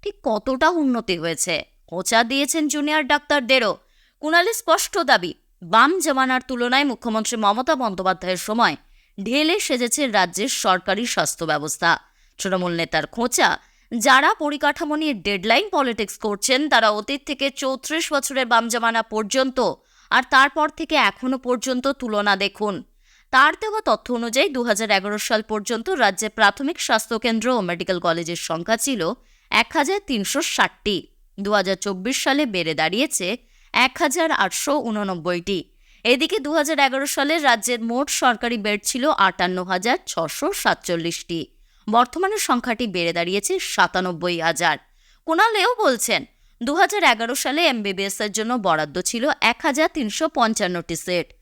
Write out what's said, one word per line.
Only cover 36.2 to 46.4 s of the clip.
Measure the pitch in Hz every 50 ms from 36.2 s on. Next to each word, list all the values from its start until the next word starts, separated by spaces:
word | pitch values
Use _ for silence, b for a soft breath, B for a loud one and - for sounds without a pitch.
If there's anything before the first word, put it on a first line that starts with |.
| 277 - - 440
দু | 269 294 302
হাজার | 330 294 285 320 277
এগারো | 277 269 254 269 277
সালে | 285 - - 277 285 320 339
রাজ্যের | 294 269 233 226 - 240 247 233 226
মোট | 226 233 247 277 277 -
সরকারি | - - 254 233 - - 240 240 220
বেড | 202 214 208 208 -
ছিল | - - 262 240 311 302 -
আটান্ন | 196 190 175 - 180 180 185 180 185
হাজার | 180 190 185 185 233 262 381 _
ছশো | - - - 165 151 - - - 320 403
সাতচল্লিশটি। | - - 240 180 - - - 180 170 160 170 165 - - _ 175 165 147 - _ _ _ _ _ _ _
বর্তমানে | - 214 233 247 247 - 320 370 381 427 415
সংখ্যাটি | - - 269 240 - 247 233 214 247 220
বেড়ে | 180 180 170 170 165
দাঁড়িয়েছে | 170 170 175 185 202 - - 370 381 -
সাতানব্বই | - - - 190 170 - 185 185 185 175 156 170 180 175 165
হাজার। | 160 170 165 156 175 170 151 135 _ _ _ _ _ _ _ _ _
কুণাল | - 320 339 415 466 453
এও | 427 359 453 494
বলছেন, | 415 427 311 254 220 - - 220 160 - - _ _